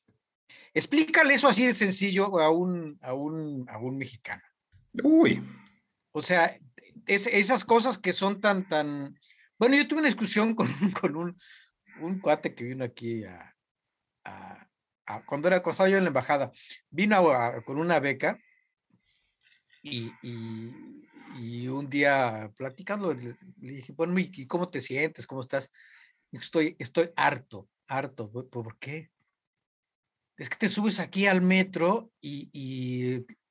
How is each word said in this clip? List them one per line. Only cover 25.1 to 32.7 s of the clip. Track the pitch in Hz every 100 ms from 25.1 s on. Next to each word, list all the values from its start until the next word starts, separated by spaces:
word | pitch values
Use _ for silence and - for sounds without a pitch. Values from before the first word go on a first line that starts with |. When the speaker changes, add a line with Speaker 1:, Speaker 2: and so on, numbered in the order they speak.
| - -
Speaker 1:
¿Cómo | 135
estás?". | 127 139 - _ _ - _ _ _
Dijo, | 123
"Estoy, | - 165 151 -
estoy | 123 170 170 -
harto, | 143 131 - 98 - _ -
harto". | 135 139 135 104
"¿Por, | 120 127
por | 120 110 -
qué?". | 139 160 160 _ _ _ _ _ _ _ _ _ _ _ _ -
"Es | 131
que | -
te | 220
subes | 214 214 -
aquí | 160 190 202
al | 185
metro | 185 190 190 165 175 226 226 _
y, | 147 143 -
y | 143 131